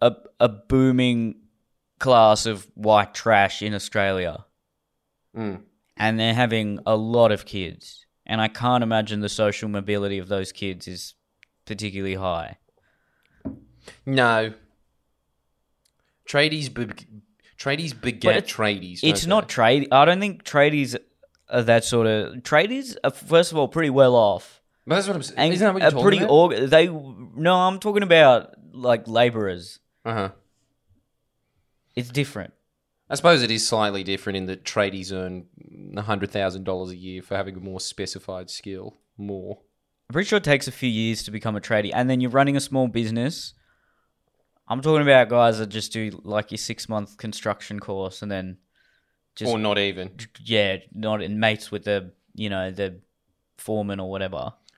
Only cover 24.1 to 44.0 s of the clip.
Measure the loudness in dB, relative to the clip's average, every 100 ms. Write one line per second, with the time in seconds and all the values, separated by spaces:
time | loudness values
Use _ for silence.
24.1 | 6 4 2 -6 _ _ _ -2 -2 0
25.1 | -4 -6 -2 0 2 2 4 2 4 4
26.1 | 4 6 6 6 4 4 4 4 -2 -14
27.1 | -18 -16 -2 2 2 2 -2 -2 0 6
28.1 | 8 10 8 4 -16 -20 -4 0 0 0
29.1 | 2 2 0 -4 -6 -12 -20 _ _ -8
30.1 | -6 -6 -10 _ _ _ _ _ _ _
31.1 | _ _ _ _ _ _ _ _ -10 -6
32.1 | -4 -6 -8 -14 _ _ _ _ _ -8
33.1 | 2 6 6 4 -2 0 0 0 -2 -4
34.1 | -6 -4 -6 -6 -10 -6 -2 -2 -4 -8
35.1 | -8 -8 -10 -16 _ -20 -20 -14 -8 -4
36.1 | -4 -4 -2 -4 -4 -6 -6 -8 -12 -14
37.1 | -14 -8 -6 -6 -10 -12 -10 -10 -10 -10
38.1 | -10 -12 -14 -14 -16 -14 -14 -14 -20 _
39.1 | -16 -12 -10 -12 -16 _ _ _ _ -8
40.1 | -6 0 0 2 0 -2 -6 -4 -2 -2
41.1 | -4 -8 -8 -6 -6 -2 -2 -2 -2 0
42.1 | 0 0 2 2 0 -2 -2 -2 -2 -4
43.1 | -4 -6 -8 -14 -20 _ _ _ _